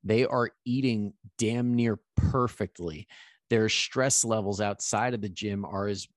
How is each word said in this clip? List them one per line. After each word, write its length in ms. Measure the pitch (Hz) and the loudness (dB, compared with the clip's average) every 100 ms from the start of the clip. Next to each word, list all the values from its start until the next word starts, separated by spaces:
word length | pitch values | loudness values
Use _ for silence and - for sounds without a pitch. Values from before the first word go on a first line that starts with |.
They 200 | 95 110 | 2 2
are 260 | 127 127 117 _ | 4 2 -2 _
eating 480 | - 127 131 113 104 - - - | -2 2 2 0 -2 -8 -20 -2
damn 360 | 110 120 120 | 0 2 2
near 240 | 120 117 101 _ - | 2 2 0 _ 0
perfectly. 920 | - 135 123 - 98 - 87 76 - - - _ _ | 2 2 0 -2 -8 -6 -10 -8 -14 -20 -20 _ _
Their 180 | 113 110 | 2 2
stress 560 | - - - 131 - | 0 -2 0 2 2
levels 360 | 113 110 101 98 | 0 -2 -2 -2
outside 540 | 104 101 - 110 123 | -2 -4 -4 -2 0
of 60 | 120 | -2
the 80 | 104 | -6
gym 360 | 90 107 101 | -6 -4 -4
are 240 | 98 95 101 | -4 -4 -4
as 180 | 98 - | -4 -8